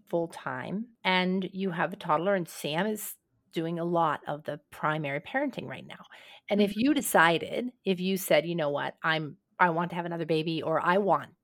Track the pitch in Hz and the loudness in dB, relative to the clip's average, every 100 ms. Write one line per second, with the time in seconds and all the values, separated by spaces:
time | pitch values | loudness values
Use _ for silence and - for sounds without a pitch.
0 | _ 170 165 - 147 127 - 190 240 _ | _ -4 -4 -6 -8 -6 -6 -6 -8 _
1 | 190 185 180 185 185 185 190 170 160 185 | 0 2 2 0 -2 -4 -4 -2 -2 -4
2 | 170 151 180 196 160 - 151 156 208 214 | 0 0 2 0 -2 -6 -4 -2 -2 -4
3 | - - _ _ _ - 165 170 170 170 | -8 -14 _ _ _ -4 -4 -2 0 2
4 | 160 143 - 147 - 147 _ - 151 156 | 2 0 -4 -8 -6 -10 _ -4 -2 0
5 | 147 143 - 262 285 - 127 - 131 - | -2 -4 -4 -2 -2 -4 -10 -12 -14 -18
6 | - - - - - 202 202 208 262 285 | -18 -20 -20 -20 -2 2 2 4 2 2
7 | - - 165 165 - - 247 - - 180 | 4 6 6 4 0 -4 -4 -6 -2 0
8 | 185 190 - 156 160 170 147 143 139 - | 0 -2 4 4 4 -2 -2 -2 -4 -4
9 | 165 160 151 - _ - 180 160 170 175 | -2 -2 -2 -10 _ 2 2 4 -2 -4
10 | 170 170 165 160 160 160 - 160 170 190 | -6 -6 0 0 0 -2 0 0 4 2
11 | 196 151 127 _ | 4 2 0 _